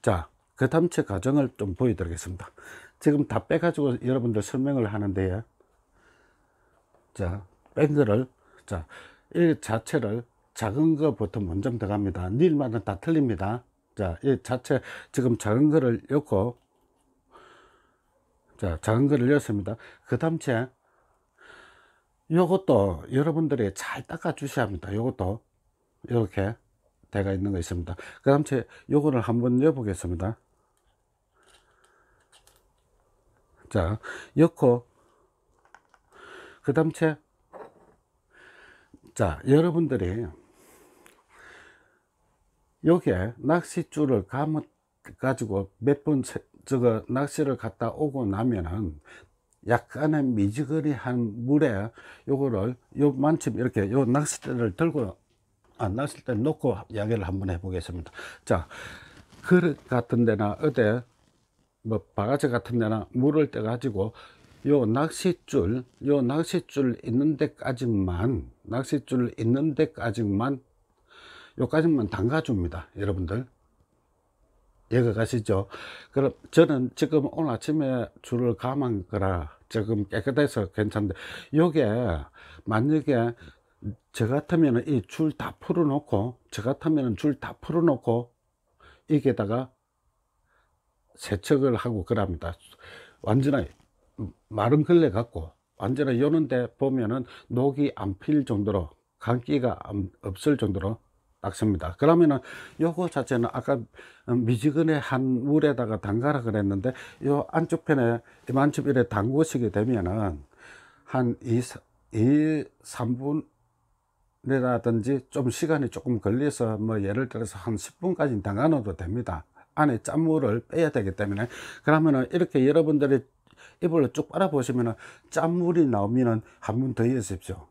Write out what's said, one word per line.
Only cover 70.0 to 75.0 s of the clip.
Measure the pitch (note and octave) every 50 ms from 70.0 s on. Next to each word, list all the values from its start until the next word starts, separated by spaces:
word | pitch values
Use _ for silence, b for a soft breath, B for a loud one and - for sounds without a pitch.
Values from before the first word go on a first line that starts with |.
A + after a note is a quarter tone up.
| A2+ A#2 G#2+ A#2+ A2+ G2+ G2 G2 A#2 C3+ C#3+ B2+ _ _ _ _ _ _ _ _ B B B B B B B B B B B -
요까지만 | C3 A#2+ - D#3 D#3+ E3+ D#3 C3+ A2 F#2+
담가줍니다. | - - F#2+ A#2+ D3 D#3+ D#3+ - A#2+ G2 F2 E2 - F2 - - _
여러분들 | F#2 G2 G2 G2 F#2+ F2+ D#2+ F#2+ A#2 B2+ A#2+ _ _ _ _ _ _ _ _ _ _ _ _ _ _ _ _ _ _ _ _ _ _ _ _ _ _ _ _
이해가 | A2+ B2